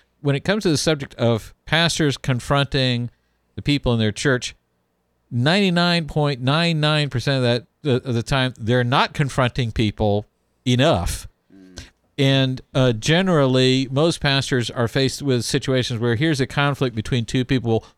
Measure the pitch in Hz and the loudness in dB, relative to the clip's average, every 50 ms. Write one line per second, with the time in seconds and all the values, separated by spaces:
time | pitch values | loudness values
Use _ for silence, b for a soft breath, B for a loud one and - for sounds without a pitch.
0 | b b _ _ 143 143 139 139 - - 202 220 196 175 147 127 - 165 160 139 | b b _ _ -2 -2 -2 0 0 -2 -2 0 0 0 0 0 0 0 0 -2
1 | 139 - - - 123 117 117 104 - - - _ _ - 156 165 170 156 - - | -4 -10 -4 0 2 2 2 0 -2 -8 -18 _ _ -2 0 2 2 2 0 0
2 | 160 143 123 - - 139 127 120 - - 143 139 - - - 139 131 127 120 120 | 0 0 0 -2 -2 -4 -4 -2 -2 0 0 0 0 0 0 0 0 0 -2 -2
3 | 123 120 - _ _ _ _ _ _ _ _ - - 147 147 135 - 127 120 113 | -4 -8 -10 _ _ _ _ _ _ _ _ -4 -2 0 0 0 0 0 0 2
4 | 110 107 - - - 143 127 120 - - - _ _ _ _ _ _ _ _ _ | 0 0 -2 -2 0 0 0 0 -2 -8 -12 _ _ _ _ _ _ _ _ _
5 | _ _ _ _ _ _ 127 120 123 151 180 208 202 185 170 175 175 175 170 170 | _ _ _ _ _ _ -2 0 2 2 2 2 2 2 2 2 2 2 0 0
6 | 156 139 - 156 147 143 131 113 127 131 147 165 170 170 165 151 147 151 151 151 | -2 -4 -2 -2 0 0 -2 -2 -2 0 0 2 0 0 0 0 0 2 2 0
7 | 147 135 - 120 - 143 139 131 123 120 120 123 - _ _ _ - 147 120 123 | 0 -2 -4 -4 -2 0 0 2 2 2 0 0 -4 _ _ _ -2 0 0 0
8 | - 139 117 117 107 - 147 131 127 127 120 - 110 104 123 123 120 120 123 - | 0 -2 -2 -2 -2 -2 -2 -2 -2 -2 -4 -4 -2 0 0 2 2 2 2 0
9 | 120 - - - 147 127 - 143 127 120 - 143 120 110 - - 113 104 - - | 0 0 -2 -4 -4 -2 0 0 0 0 0 -2 -4 -2 -2 0 0 0 0 0
10 | 110 104 101 104 - - _ _ _ _ _ _ - 127 123 120 135 165 139 87 | 0 0 0 -2 -4 -6 _ _ _ _ _ _ -2 0 2 4 4 4 2 2
11 | 85 - - - - - _ _ _ _ 95 98 92 92 90 90 B B _ _ | 0 -4 -6 -8 -10 -16 _ _ _ _ -20 -20 -20 -20 -20 -20 B B _ _
12 | _ _ _ - 135 135 135 135 135 131 131 131 - _ - 135 131 127 117 107 | _ _ _ 0 0 2 2 2 0 0 -2 -6 -10 _ 0 2 2 2 2 0
13 | - 143 156 180 196 190 170 147 135 127 131 131 131 127 131 131 135 120 131 139 | 0 2 2 2 2 2 2 4 4 4 4 4 4 4 2 2 0 -2 0 0
14 | 160 175 151 - - 143 139 139 127 - 139 123 113 - - 131 117 110 - 139 | 0 0 0 0 -2 0 0 0 0 0 -2 -2 -2 -2 -2 -2 -2 0 0 0
15 | 135 127 - - 147 139 127 120 - - - 135 - 139 131 127 120 - 123 107 | 0 0 -2 -2 -2 0 0 0 0 -2 -2 -2 0 0 0 0 -2 -2 -4 -2
16 | 120 120 117 107 156 165 147 123 127 - - 143 143 143 135 - 139 123 113 110 | 0 0 0 0 0 0 0 0 -2 -2 0 0 0 0 0 -2 -2 -2 -2 -4
17 | - - 139 120 113 - - 131 123 - 135 123 113 117 113 110 b b b | -4 -2 -2 -2 -2 -2 -2 -2 0 0 -2 -2 0 0 -2 -2 b b b